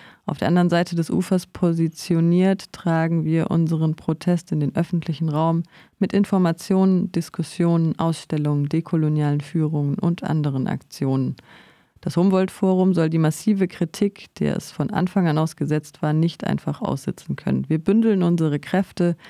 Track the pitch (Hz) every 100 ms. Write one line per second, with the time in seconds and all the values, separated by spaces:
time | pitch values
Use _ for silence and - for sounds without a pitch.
0 | - - - 143 - 175 175 170 175 170
1 | 160 170 185 185 - - 175 165 160 -
2 | - 165 170 175 185 190 - - 170 165
3 | 165 165 156 165 - 165 160 160 156 160
4 | - 156 - 175 - 156 147 - 170 170
5 | 160 156 160 151 165 165 170 - - -
6 | 196 196 196 196 180 170 - 190 190 185
7 | 180 175 170 - 165 - 170 170 165 -
8 | 165 160 - 151 147 147 143 165 170 165
9 | 151 151 147 147 143 165 156 156 143 -
10 | 175 170 - 156 147 135 127 139 - -
11 | 135 135 131 135 - - - _ _ _
12 | - 170 190 185 190 - 190 185 185 175
13 | 160 165 156 - - 196 180 - 170 -
14 | 202 - - - - - - - - 208
15 | 180 202 170 151 160 - 143 151 151 -
16 | 151 156 165 - - 147 - 147 240 139
17 | - - - 139 - 135 135 156 156 214
18 | 226 196 175 170 156 143 - 185 196 -
19 | 175 165